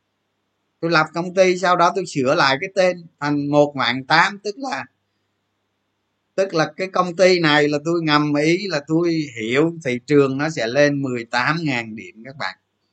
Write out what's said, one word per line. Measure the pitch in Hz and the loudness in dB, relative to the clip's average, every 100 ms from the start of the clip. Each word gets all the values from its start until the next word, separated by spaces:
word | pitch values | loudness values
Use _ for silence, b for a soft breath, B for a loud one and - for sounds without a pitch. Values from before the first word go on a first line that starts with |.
| _ _ _ _ _ _ _ _ | _ _ _ _ _ _ _ _
tôi | 165 | -2
lập | 160 156 | 0 0
công | 170 185 | -4 -4
ty, | 180 185 180 | 2 2 2
sau | 185 180 | 2 2
đó | 175 | 2
tôi | 196 180 | 0 -6
sửa | 151 127 | -2 0
lại | 165 139 135 | 2 2 0
cái | 190 | -4
tên | 190 185 180 165 - | 0 0 0 -10 -8
thành | 147 147 143 | -4 -2 2
một | 147 143 139 | 4 4 2
vạn | 117 127 | -2 -2
tám, | 131 156 190 202 | 2 2 2 -2
tức | 214 202 | -12 -10
là, | 269 135 127 _ _ _ _ _ _ _ _ _ _ _ _ _ _ | -8 -8 -10 _ _ _ _ _ _ _ _ _ _ _ _ _ _
tức | - 196 | -4 -2
là | 165 151 - | 0 -2 -4
cái | 190 | -6
công | 190 180 170 | -2 -2 2
ty | 185 180 | 4 4
này | 160 147 147 | 4 4 2
là | 147 | 0
tôi | 151 170 | -2 -2
ngầm | 160 147 151 | 2 2 2
ý | 147 156 180 202 | 0 2 0 -2
là | 156 - | -6 -2
tôi | 160 170 165 143 117 | -2 0 -2 -4 -6
hiểu | 110 131 165 170 | -2 0 0 -2
thị | 139 123 - | -6 -4 2
trường | 147 135 135 | 2 2 0
nó | 156 | -4
sẽ | 156 113 | -4 -2
lên | 131 147 143 | 2 2 2
mười | 135 120 | -4 -6
tám | 117 120 127 165 | -4 -2 -2 -2
ngàn | 156 123 113 107 | -2 -4 -4 -10
điểm | 92 104 | -14 -18
các | 123 135 | -18 -10
bạn, | 95 - _ _ _ | -10 -10 _ _ _